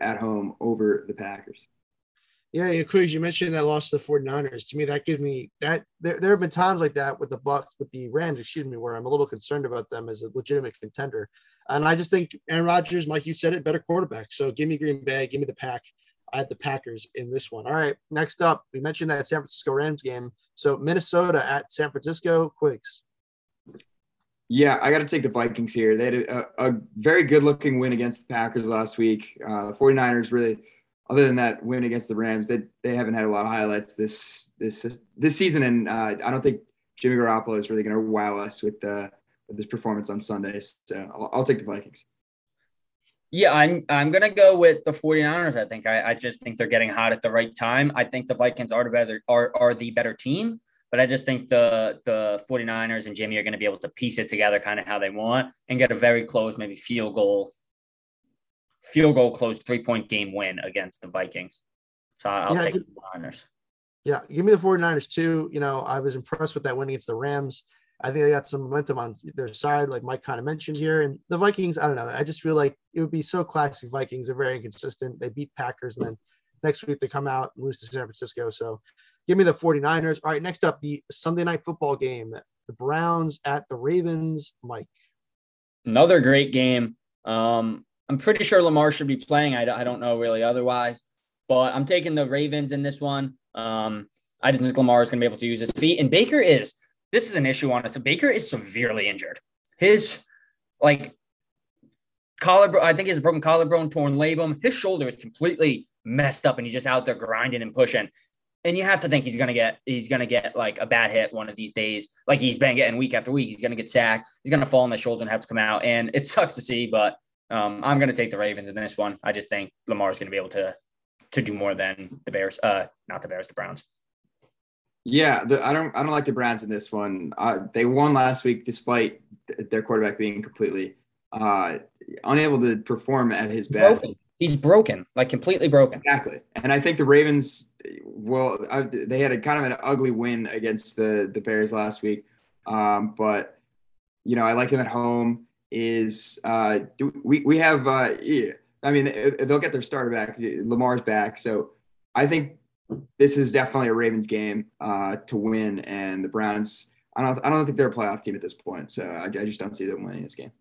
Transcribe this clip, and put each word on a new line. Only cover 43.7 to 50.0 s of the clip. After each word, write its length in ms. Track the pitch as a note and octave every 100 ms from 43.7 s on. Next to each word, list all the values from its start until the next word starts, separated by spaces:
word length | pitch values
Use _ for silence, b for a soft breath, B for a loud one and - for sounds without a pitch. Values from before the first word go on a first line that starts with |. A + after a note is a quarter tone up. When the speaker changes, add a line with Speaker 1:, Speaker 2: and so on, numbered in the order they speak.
| F3 -
Speaker 3:
I'm 200 | C#3+ D3
gonna 200 | F#3 G#3
go 260 | G3 F#3+ F#3
with 260 | E3+ D3+
the 100 | -
forty-niners. 600 | D3 D#3 D#3 D3+ E3+ E3 A#2+
I 100 | G#2+
think 200 | A2 A2
I, 160 | A2
I 120 | G#2+
just 260 | A#2 B2 A2+
think 160 | B2 A2+
they're 100 | A2+
getting 220 | A#2 A2
hot 240 | G#2+ A2+
at 80 | A2
the 100 | A2+
right 240 | A2+ A#2
time. 380 | A#2 A#2 B2+ C#3+
I 100 | B2+
think 240 | B2 B2+ B2+
the 60 |
Vikings 380 | A#2+ B2 B2 A#2
are 120 | A2+
the 40 | A#2+
better, 340 | A#2+ A2+ A2 -
are, 240 | A#2+ A#2+
are 200 | - A#2+
the 160 | A#2+ A#2
better 240 | A2+